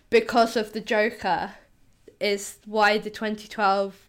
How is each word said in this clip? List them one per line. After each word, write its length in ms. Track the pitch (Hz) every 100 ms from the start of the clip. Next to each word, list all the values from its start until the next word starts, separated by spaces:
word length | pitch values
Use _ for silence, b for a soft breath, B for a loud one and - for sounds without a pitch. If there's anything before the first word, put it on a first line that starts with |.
| -
because 460 | 233 226 247 226 233
of 160 | 214
the 80 | 220
Joker, 720 | 180 214 214 214 196 170 196 - _ _ _ _ - -
is 360 | 202 202 - -
why 320 | 214 214 208 214
the 140 | 214
twenty 360 | - 214 214 -
twelve 600 | - 202 196 196 -